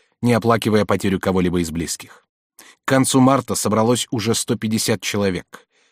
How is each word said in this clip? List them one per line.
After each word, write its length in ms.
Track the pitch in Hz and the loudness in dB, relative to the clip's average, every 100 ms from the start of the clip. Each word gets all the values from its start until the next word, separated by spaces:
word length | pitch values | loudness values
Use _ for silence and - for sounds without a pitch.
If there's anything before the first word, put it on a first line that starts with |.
| _ _ | _ _
не 100 | 120 | 0
оплакивая 520 | 113 117 117 113 104 | 2 2 2 2 2
потерю 360 | 101 98 101 92 | 2 0 0 0
кого-либо 400 | 98 95 90 87 | 0 0 0 0
из 100 | 80 | -2
близких. 560 | 80 73 - - - _ _ _ _ - _ | -6 -8 -10 -14 -20 _ _ _ _ -20 _
К 40 | - | 0
концу 320 | 135 131 135 | 0 2 4
марта 340 | 127 135 - | 4 2 -2
собралось 540 | 98 107 107 113 123 - | -4 -2 0 2 0 -2
уже 240 | 120 107 | -4 -2
сто 220 | 110 - 117 | -2 -2 -4
пятьдесят 460 | 110 110 - 104 | -4 -2 -2 -4
человек. 680 | - 104 101 90 - - _ _ _ | -4 -2 -2 -4 -8 -20 _ _ _